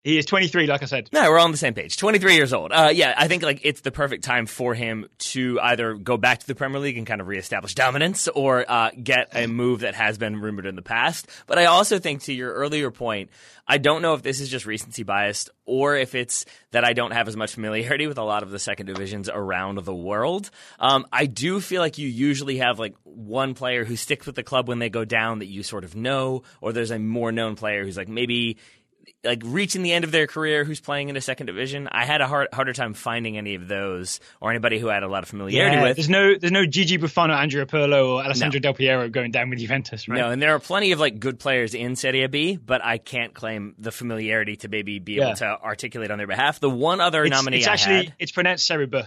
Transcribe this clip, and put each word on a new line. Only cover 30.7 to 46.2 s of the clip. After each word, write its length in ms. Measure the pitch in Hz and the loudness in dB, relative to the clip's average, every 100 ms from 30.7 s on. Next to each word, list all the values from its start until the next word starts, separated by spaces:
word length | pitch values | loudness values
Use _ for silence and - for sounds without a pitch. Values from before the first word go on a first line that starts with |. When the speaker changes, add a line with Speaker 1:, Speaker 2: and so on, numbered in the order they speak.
| 151 | -6
Speaker 2:
playing 300 | - 143 143 | -6 -4 -4
in 80 | 139 | -6
a 40 | |
second 260 | 135 127 127 | -6 -6 -6
division. 420 | 95 131 143 139 | -6 -6 -6 -4
I 140 | 113 120 | -2 0
had 160 | 151 | 2
a 60 | 131 | 2
hard, 200 | 143 139 | 0 0
harder 180 | - 131 | -2 -2
time 200 | 123 117 | -2 -6
finding 440 | 104 123 117 113 107 | -4 -4 -4 -4 -6
any 180 | 104 95 | -6 -8
of 120 | 90 | -4
those 520 | 98 98 90 92 - - _ | -4 -2 -4 -6 -10 -12 _
or 100 | 107 | -4
anybody 300 | 117 117 110 | 0 2 0
who 100 | 117 | 0
I 40 | |
had 100 | 101 | 0
a 40 | 98 | 0
lot 140 | 98 | -4
of 60 | 90 | -6
familiarity 460 | 104 98 135 196 147 | -8 0 2 4 6
Speaker 1:
Yeah, 80 | |
Speaker 2:
with. 140 | - 160 | 4 4
Speaker 1:
there's 120 | 151 | 4
no, 280 | 190 196 196 | 6 6 6
there's 140 | 175 | 4
no 120 | 190 175 | 4 4
Gigi 300 | 147 175 180 | 2 2 2
Buffon 320 | 156 175 160 | 2 4 4
or 40 | |
Andrea 320 | 147 151 139 139 | 4 2 0 0
Pirlo 500 | 156 143 143 131 127 | 2 4 6 6 2
or 80 | |
Alessandro 360 | 135 127 151 139 | 0 0 0 2
Speaker 2:
No. 20 | |
Speaker 1:
Del 120 | 139 131 | 0 2
Piero 340 | 131 131 120 | 2 4 2
going 220 | 127 120 | -2 0
down 180 | 120 123 | 0 0
with 100 | 123 | -4
Juventus, 480 | 113 135 107 110 - | -2 -2 -4 -10 -4
right? 100 | 123 | 0
Speaker 2:
No, 120 | 120 | 0
and 120 | 127 | 2
there 140 | 151 151 | 4 2
are 40 | |
plenty 320 | - 190 202 | 2 2 2
of, 60 | 160 | 4
like, 200 | 151 107 | 2 0
good 180 | 127 120 | -4 -2
players 340 | 143 131 113 | 0 2 0
in 220 | 117 123 127 | -2 -4 -2
Serie 300 | 135 131 131 | 0 0 0
B, 280 | 143 160 190 | 0 0 -2
but 260 | 110 127 101 | -2 0 0
I 120 | 117 | -4
can't 360 | - 127 117 | -4 -6 -6
claim 420 | - 113 110 101 - | -6 -6 -6 -8 -10
the 140 | 110 | -10
familiarity 640 | - 120 110 110 110 104 104 | -8 -6 -4 0 0 -2 -6
to 120 | 107 | -6
maybe 300 | 107 101 101 | -6 -6 -8
be 180 | 92 104 | -4 0
able 120 | 127 | 0
Speaker 1:
Yeah. 40 | 101 | 0
Speaker 2:
to 100 | 110 104 | -4 -4
articulate 480 | 110 104 120 120 107 | -6 -8 -8 -8 -6
on 60 | |
their 100 | 104 | -6